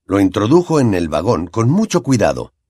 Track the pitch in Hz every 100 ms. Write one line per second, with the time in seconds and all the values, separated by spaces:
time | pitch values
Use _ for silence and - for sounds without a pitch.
0 | - 98 95 101 107 170 175 156 120 92
1 | 82 76 95 82 85 113 117 185 220 170
2 | 139 123 80 64 58 _